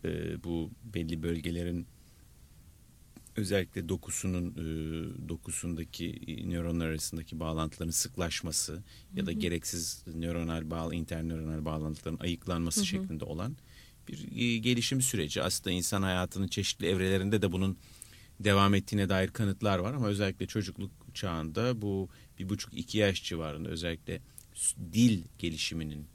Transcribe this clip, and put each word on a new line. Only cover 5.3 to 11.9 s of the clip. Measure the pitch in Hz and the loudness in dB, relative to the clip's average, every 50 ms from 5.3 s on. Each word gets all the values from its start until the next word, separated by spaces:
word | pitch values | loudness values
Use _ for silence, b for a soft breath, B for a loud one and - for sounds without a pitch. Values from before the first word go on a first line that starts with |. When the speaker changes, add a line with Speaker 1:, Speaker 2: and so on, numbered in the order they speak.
| 82 80 - - - - - 90 87 80 82 - - - 85 82 78 - - - 80 - - 92 | -6 -6 -6 -6 -6 -4 -4 -4 -4 -4 -6 -8 -6 -6 -4 -4 -4 -6 -8 -8 -8 -6 -4 -2
Speaker 1:
nöronlar | 87 85 85 85 85 85 82 80 | -2 0 0 0 0 2 2 0
arasındaki | 80 78 76 - - 82 80 - - 80 | 0 -2 -2 -4 -4 -6 -8 -6 -6 -4
bağlantıların | 80 80 80 80 80 78 - - 87 85 | -2 -2 0 0 0 -2 -2 -4 -4 -2
sıklaşması | 80 - - - - - 90 85 78 - - 85 76 - - - 76 85 104 B B B B B - | 0 0 -2 -2 -2 -2 -2 -2 -2 -2 -4 -2 -2 -2 -2 -2 -4 -8 -10 B B B B B -4
ya | - - | -2 -2
da | - | 0
Speaker 2:
Hı | 85 | 0
hı. | - | 0
Speaker 1:
gereksiz | - 87 85 85 - - - 87 82 80 - - - - 80 | 0 0 0 0 -2 -4 -4 -4 -4 -4 -6 -8 -10 -10 -6
nöronal | 80 82 85 85 85 82 82 82 82 80 78 | -4 -2 -2 -2 -2 -2 -2 -2 -2 -2 -4
bağ-, | 82 82 82 82 80 | -4 -2 -2 -2 -2
internöronal | 87 82 78 87 82 80 82 82 80 80 78 80 78 76 | -4 -4 -4 -4 -4 -2 -2 -2 -2 -2 -4 -4 -2 -2
bağlantıların | 78 78 78 78 78 | -2 -2 -2 -2 -2